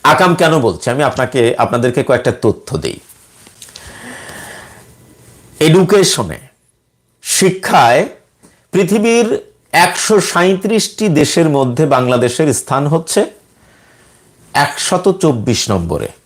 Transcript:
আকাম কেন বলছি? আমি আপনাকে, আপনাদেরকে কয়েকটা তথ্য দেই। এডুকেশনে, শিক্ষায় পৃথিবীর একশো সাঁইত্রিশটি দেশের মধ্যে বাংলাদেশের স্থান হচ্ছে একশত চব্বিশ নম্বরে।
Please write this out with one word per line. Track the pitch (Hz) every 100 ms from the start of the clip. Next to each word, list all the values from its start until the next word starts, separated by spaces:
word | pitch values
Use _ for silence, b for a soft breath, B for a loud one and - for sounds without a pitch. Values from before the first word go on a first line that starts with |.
আকাম | 147 160 185
কেন | 170 165 160
বলছি? | 117 82 -
আমি | 127
আপনাকে, | 143 - 131 135 120 -
আপনাদেরকে | 110 120 123 120
কয়েকটা | 127 123 127 120
তথ্য | 113 - - -
দেই। | 65 - - - _ _ - _ - B B B 240 254 B B B B B B B - - _ - - - -
এডুকেশনে, | 156 175 185 202 180 - 98 67 - _ _ _ _ _ _ _
শিক্ষায় | - - 185 185 - 196 120 127 196 - _ _ b b b
পৃথিবীর | 180 175 214 226 233 226 - - _ _
একশো | 156 180 - - 214
সাঁইত্রিশটি | - 170 185 190 202 220 - - 214
দেশের | 160 160 - 160
মধ্যে | 139 131 120 156
বাংলাদেশের | 135 123 123 123 120 156
স্থান | - - 131 143
হচ্ছে | 165 165 - - - _ b b b b b b b b _ _
একশত | 143 143 - - 185 196 190
চব্বিশ | 160 123 104 110 -
নম্বরে। | 98 85 82 - -